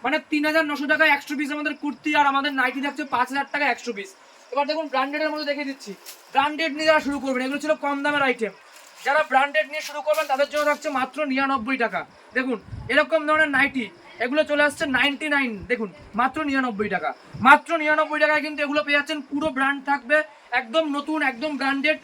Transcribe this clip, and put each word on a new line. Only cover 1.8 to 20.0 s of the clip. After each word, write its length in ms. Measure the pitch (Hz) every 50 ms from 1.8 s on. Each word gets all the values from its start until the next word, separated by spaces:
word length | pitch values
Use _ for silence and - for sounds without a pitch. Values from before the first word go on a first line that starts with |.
| - 294 269 - - 302 302
আর 100 | 294 285
আমাদের 240 | 277 269 269 277 294 277
নাইটি 260 | 269 254 254 247 269
থাকছে 220 | 262 285 269 285 302
পাঁচ 220 | 277 262 240 254 254
হাজার 180 | 269 285 269 -
টাকায় 200 | - 285 285 262
একশো 200 | 240 - - 240 220
পিস। 160 | 202 190 - - - - - - - - -
এবার 140 | 247 269 285
দেখুন, 180 | 262 311 320 320
ব্র্যান্ডেডের 440 | 294 254 262 262 277 285 302 311 311
মধ্যে 160 | 302 302 302 285
দেখিয়ে 200 | 285 277 294 269
দিচ্ছি। 220 | 269 - - 208 185 - - - - - - -
ব্র্যান্ডেড 420 | - 262 277 302 302 294 330 320 277
নিয়ে 160 | 302 311 311
যারা 120 | 311 302 -
শুরু 120 | 277 285 285
করবেন, 220 | 247 269 254 247 254
এগুলো 160 | 262 285 285
ছিল 120 | 285 302 302
কম 220 | - 285 285 285 277
দামের 220 | 277 294 294 294 277
আইটেম। 300 | 269 247 - 226 196 - - - - - - - - - - -
যারা 180 | 277 285 311 302
ব্র্যান্ডেড 440 | 302 330 262 277 285 285 311 311 269
নিয়ে 140 | 294 311 302
শুরু 120 | 294 294 294
করবেন, 240 | 285 302 302 311 311
তাদের 200 | 285 269 262 285 285
জন্য 160 | 285 294 294
থাকছে 240 | 294 294 294 - 311
মাত্র 280 | 277 254 254 254 - 277 302
নিরানব্বই 520 | 277 262 269 269 277 269 269 214 254 269
টাকা। 240 | 254 233 214 180 170 143 - - - - - -
দেখুন, 240 | 247 247 262 247 196 - - - - - -
এরকম 320 | 262 294 294 - 320 320 302
ধরনের 260 | 302 311 311 311 302 277
নাইটি, 300 | 254 277 269 269 269 220 190 - - - - - -
এগুলো 220 | 226 247 269 311 302
চলে 200 | 302 294 285 294
আসছে 200 | 294 285 - 330
নাইনটি 400 | 285 254 247 254 285 285 - 311 302
নাইন। 220 | 294 285 262 240 220 190 175
দেখুন, 220 | - 247 226 226 190 - - - - -
মাত্র 220 | 208 247 262 269 311 311
নিরানব্বই 460 | 285 269 269 254 247 214 190 214 202
টাকা, 200 | 185 175 156 143 - - - - - -
মাত্র 280 | 196 254 294 285 - - 339
নিরানব্বই 420 | 320 302 302 302 311 311 302 302 302
টাকায় 220 | 302 302 302 302
কিন্তু 180 | 285 302 302 285
এগুলো 200 | 294 277 285 302 302
পেয়ে 140 | 285 294
যাচ্ছেন। 220 | 285 285 302 311 302
পুরো 260 | 262 - 277 294 311 311
ব্র্যান্ড 300 | 262 262 269 269 285 277 -
থাকবে, 320 | 277 285 277